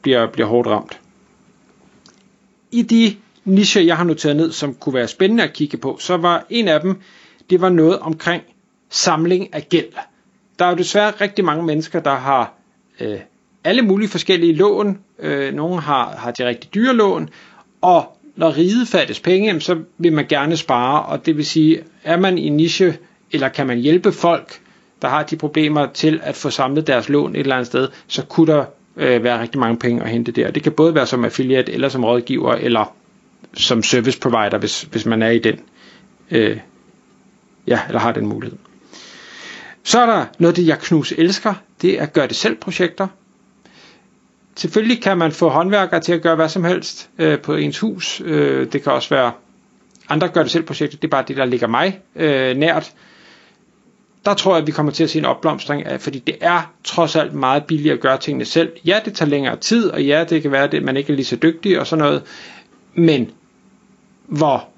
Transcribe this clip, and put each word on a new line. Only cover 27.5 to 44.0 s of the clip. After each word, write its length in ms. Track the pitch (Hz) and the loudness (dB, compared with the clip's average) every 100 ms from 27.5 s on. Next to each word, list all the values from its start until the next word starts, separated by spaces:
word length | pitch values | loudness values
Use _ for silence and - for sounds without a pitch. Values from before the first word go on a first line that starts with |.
| 131 | -2
andet 120 | 120 | -2
sted, 200 | 127 131 - - | -2 -2 -6 -12
så 180 | - - | -10 -4
kunne 280 | - 160 | 2 4
der, 120 | 151 - - _ - | 4 0 -8 _ -4
øh, 260 | 139 123 | 0 2
være 180 | 117 117 | 2 -2
rigtig 180 | 113 139 | -4 -2
mange 180 | 117 117 | 0 0
penge 260 | 120 117 | 0 -2
at 60 | 117 | -2
hente 220 | 117 117 | -4 -2
der. 200 | 117 117 | -2 -2
Det 120 | - | -2
kan 80 | 135 | -2
både 240 | 147 160 156 | 2 4 4
være 120 | 120 | 0
som 180 | 127 113 | 0 -2
affiliate, 460 | - 131 131 127 | -2 0 0 0
eller 180 | 123 135 | -2 -2
som 160 | 131 117 | -2 0
rådgiver, 480 | 120 120 127 117 | 0 0 -2 0
eller 420 | 120 117 113 104 - _ _ _ _ - | 0 0 0 -2 -8 _ _ _ _ -20
som 300 | - - 120 | -4 0 0
service 360 | 104 127 117 127 | 2 0 0 -2
provider, 380 | 131 117 104 101 | 0 0 0 -2
hvis, 240 | 101 - | -4 -6
hvis 240 | - 117 117 | -8 -6 -2
man 160 | 113 | 0
er 80 | 113 | 2
i 100 | 117 | 2
den, 200 | 113 - - _ - - _ _ _ | 2 -2 -8 _ -20 -20 _ _ _
øh, 260 | 135 107 110 - _ _ _ _ _ _ _ _ _ - | 0 0 -2 -10 _ _ _ _ _ _ _ _ _ -2
ja, 120 | 120 - | -2 -2
eller 120 | 120 | -2
har 120 | 113 | -2
den 140 | 110 107 | -2 -4
mulighed. 320 | 107 - - - _ _ - - - - - - - - - | -6 -10 -14 -20 _ _ -20 -20 -20 -20 -20 -20 -18 -20 -12
Så 160 | - 233 | 0 4
er 60 | 233 | 4
der 200 | 208 123 - | 2 -2 0
noget, 160 | 170 175 | 2 4
det 120 | 170 | 2
jeg 120 | 143 | 0
knus 320 | - 165 139 | 2 0 0
elsker, 420 | - 165 190 220 185 - - | 0 0 0 -4 -4 -8 -4
det 200 | 175 190 | 0 0
er 40 | 147 | -2
gør 200 | - 131 | 0 -2
det 100 | - | -2
selv 200 | 214 226 | -4 -4
projekter. 520 | - 175 - - 196 - _ _ _ _ _ - - _ | -6 -4 -4 -2 -8 -8 _ _ _ _ _ -20 -20 _